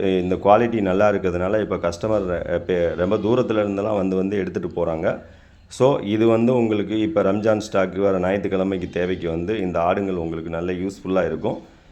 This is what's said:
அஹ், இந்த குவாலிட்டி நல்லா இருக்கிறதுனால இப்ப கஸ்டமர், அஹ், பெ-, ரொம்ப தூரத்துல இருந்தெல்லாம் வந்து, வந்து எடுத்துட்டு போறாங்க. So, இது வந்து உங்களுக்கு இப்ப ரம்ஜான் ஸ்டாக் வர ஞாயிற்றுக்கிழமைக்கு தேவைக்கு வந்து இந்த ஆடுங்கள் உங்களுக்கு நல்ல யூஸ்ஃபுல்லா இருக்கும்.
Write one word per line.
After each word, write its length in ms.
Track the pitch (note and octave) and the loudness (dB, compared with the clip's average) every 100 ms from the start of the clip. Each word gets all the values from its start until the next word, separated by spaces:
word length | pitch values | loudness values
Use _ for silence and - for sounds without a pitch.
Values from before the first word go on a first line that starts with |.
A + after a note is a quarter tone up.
அஹ், 180 | G2 F#2+ | 0 0
இந்த 160 | F2+ F2+ | 0 0
குவாலிட்டி 460 | G2 G#2+ A#2 A2+ | 4 6 4 0
நல்லா 300 | F#2+ F#2 G#2 | 0 2 2
இருக்கிறதுனால 500 | G2 F#2 F2 F2+ A2 | 2 0 -2 0 0
இப்ப 140 | F#2+ F2+ | -2 -2
கஸ்டமர், 680 | F2+ E2+ A2 G#2+ F#2 E2+ | -4 -4 -2 -2 -2 -4
அஹ், 200 | - E2+ D#2+ | -2 -4 0
பெ-, 280 | F2+ E2+ D#2+ | 0 0 0
ரொம்ப 200 | F#2 G#2+ | 0 0
தூரத்துல 400 | G2 B2 A2 A2 | 2 2 2 0
இருந்தெல்லாம் 400 | G#2 G2 G#2 G#2 | 0 0 -2 0
வந்து, 200 | F#2+ F#2+ | 0 0
வந்து 220 | F#2+ G2+ | 0 -2
எடுத்துட்டு 480 | F#2 E2+ F2+ D#2+ E2 | -4 -4 -6 -4 -2
போறாங்க. 340 | D#2+ F#2+ - - - - - - | -2 -2 -4 -8 -20 -20 -20 -12
So, 320 | - C3 C#3+ | 0 2 2
இது 280 | G2+ G#2+ A2+ | 0 2 4
வந்து 280 | A2+ A#2 C3 | 4 4 2
உங்களுக்கு 460 | A2+ G#2+ G2 A2 | 2 0 -2 -2
இப்ப 220 | G#2+ G#2 | 0 0
ரம்ஜான் 340 | F#2+ G2+ A2 G#2+ | 2 2 2 0
ஸ்டாக் 380 | G2+ G2+ F#2+ F2+ | 0 0 0 2
வர 240 | G2 F#2+ | 2 2
ஞாயிற்றுக்கிழமைக்கு 680 | F2+ G2+ F#2+ F#2+ F#2+ F#2+ F2 | 2 0 0 0 0 -2 -4
தேவைக்கு 400 | - F2+ F#2 E2+ | -2 -2 -2 -2
வந்து 300 | E2 F2 A2 | -2 -2 -2
இந்த 200 | F#2 E2 | -2 0
ஆடுங்கள் 360 | E2+ G2+ G2 F#2 | 2 2 0 -2
உங்களுக்கு 340 | E2 E2 E2 | -4 -6 -6
நல்ல 220 | E2+ F2+ | -4 -4
யூஸ்ஃபுல்லா 540 | F2+ F#2+ F#2+ F#2 F#2 E2 | -4 -4 -6 -2 0 0
இருக்கும். 360 | D#2+ G2+ E3+ - - - | -2 -4 -6 -12 -20 -20